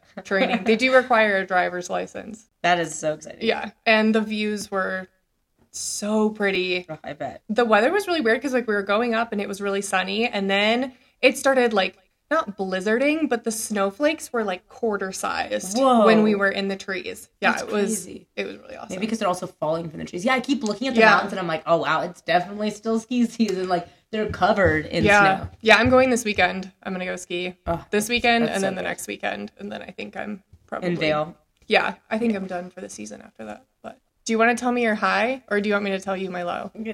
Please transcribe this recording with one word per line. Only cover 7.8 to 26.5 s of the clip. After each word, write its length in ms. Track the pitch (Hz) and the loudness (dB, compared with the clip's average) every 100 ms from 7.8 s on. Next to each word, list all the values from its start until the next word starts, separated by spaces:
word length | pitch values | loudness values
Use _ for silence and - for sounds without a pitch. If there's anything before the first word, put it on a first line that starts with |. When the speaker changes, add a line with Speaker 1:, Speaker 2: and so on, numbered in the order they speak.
| 247 | 4
Speaker 1:
was 160 | 392 392 | 2 0
really 140 | 330 | 0
weird 200 | 226 220 | 2 2
'cause, 120 | 277 | 0
like, 140 | 254 233 | -2 0
we 60 | |
were 80 | 208 | -2
going 300 | 196 208 240 | 2 0 2
up 180 | 226 233 | 0 -2
and 80 | 202 | -4
it 60 | 202 | -4
was 140 | 196 | -4
really 200 | 202 196 | -4 -4
sunny, 460 | 196 190 190 208 233 | -2 -2 -2 -2 -2
and 220 | 208 196 | -2 0
then 440 | 196 214 240 262 - _ - | 2 2 2 -2 -8 _ 2
it 160 | 262 - | 2 4
started, 340 | 269 262 240 | 2 4 4
like, 240 | 208 185 - _ _ - | 2 -2 -4 _ _ -4
not 260 | 320 262 196 | -4 -2 -6
blizzarding, 720 | 190 185 190 226 285 311 311 | -4 -2 0 0 2 0 0
but 160 | 233 | -2
the 80 | 233 | -4
snowflakes 800 | 220 - 208 196 196 294 311 - | -6 -4 -2 -2 0 0 0 -6
were, 140 | 240 208 | -4 -4
like, 240 | 180 _ | -6 _
quarter 420 | - 226 202 190 | -6 -4 -2 -4
sized 640 | 185 - 165 - 107 185 220 | -6 -6 -4 -2 -4 -2 2
Speaker 2:
Whoa. 280 | 269 240 214 | 4 6 6
Speaker 1:
when 180 | 214 | 6
we 100 | 214 | 4
were 140 | 202 196 | 4 2
in 220 | 196 196 | 0 -4
the 80 | 196 | -4
trees. 500 | - 185 - 180 - - | -6 -8 -8 -12 -16 -2
Yeah, 100 | 196 | 0
Speaker 2:
That's 120 | - | 0
Speaker 1:
it 80 | - | -2
was 320 | 208 202 214 175 | -2 0 -2 -6
Speaker 2:
crazy. 220 | - - - | -16 -16 -10
Speaker 1:
it 80 | 196 | -10
was 80 | - | -10
really 200 | - - | -16 -16
awesome. 180 | - - | -12 -6
Speaker 2:
Maybe 100 | 220 | -4
'cause 120 | 220 | -2
they're 80 | 202 | 0
also 200 | - 175 | -2 -6
falling 420 | - 156 165 170 | -6 -2 -2 -4
from 100 | 160 | -10
the 60 | 156 | -10
trees. 180 | 180 | -4
Yeah, 120 | 214 262 | 0 0
I 40 | |
keep 240 | 254 277 | 0 -2
looking 240 | 214 208 269 | 0 -2 0
at 60 | |
the 80 | 226 | 6
Speaker 1:
Yeah. 80 | 220 | 8
Speaker 2:
mountains 240 | 190 196 | 6 2
and 80 | 190 | -4
I'm 60 | 175 | -4
like, 160 | 160 - | -4 0
"Oh, 100 | 165 | 0
wow, 260 | 139 156 | 2 0
it's 180 | 175 - | -2 -8
definitely 480 | - 175 180 208 214 | 0 0 0 -6 -6
still 320 | 214 226 226 | -4 -4 -4
ski 240 | - 247 226 | -2 0 0
season." 420 | - 214 185 185 | 0 -2 0 -2
Like, 180 | 175 - _ - | -2 -4 _ -10
they're 160 | 220 214 | -6 -4
covered 560 | - 190 214 175 156 151 | 0 2 4 4 2 0
in 180 | 170 | 0
Speaker 1:
Yeah. 360 | 202 202 196 190 | 6 6 6 2
Speaker 2:
snow. 80 | - - | -4 -2
Speaker 1:
Yeah, 140 | 220 208 | 4 6
I'm 120 | 247 | 6
going 200 | 254 262 | 6 4
this 140 | 247 | 2
weekend. 480 | 214 196 180 | -2 0 0